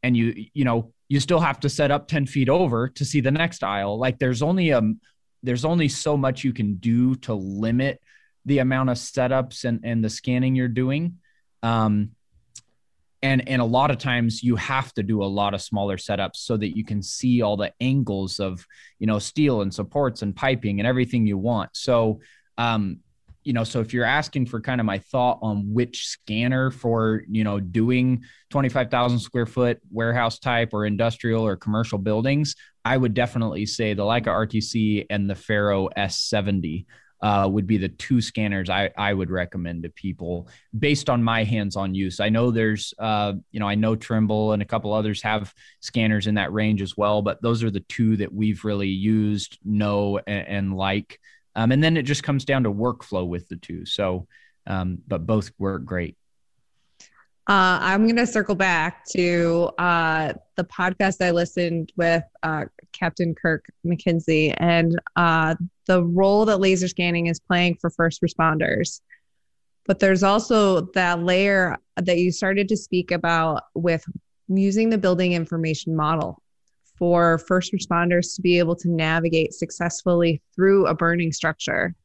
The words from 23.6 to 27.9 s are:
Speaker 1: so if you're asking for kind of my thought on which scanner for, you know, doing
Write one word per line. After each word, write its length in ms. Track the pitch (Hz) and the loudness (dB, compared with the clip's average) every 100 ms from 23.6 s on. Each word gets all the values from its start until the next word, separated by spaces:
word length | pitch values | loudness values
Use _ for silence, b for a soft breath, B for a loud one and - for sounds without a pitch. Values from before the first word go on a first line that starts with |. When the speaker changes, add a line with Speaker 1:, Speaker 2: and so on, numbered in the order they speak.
Speaker 1:
so 160 | 110 127 | -2 -2
if 120 | 113 | -2
you're 120 | 123 | 0
asking 420 | 117 143 147 147 120 | 2 0 0 -4 -4
for 140 | 117 | -4
kind 200 | 110 127 | -4 -2
of 60 | 110 | -2
my 120 | 98 | -2
thought 420 | - 131 123 - | -4 0 0 0
on 300 | 110 101 101 | -2 -4 -2
which 340 | 107 120 - - | -2 -2 -4 -10
scanner 640 | - - 107 120 131 131 | -12 -8 -2 0 0 -2
for, 540 | 131 120 117 110 110 - | -2 -2 0 0 -2 -2
you 140 | 107 | -2
know, 160 | 107 101 | -2 -2
doing 680 | 95 90 113 | -4 0 2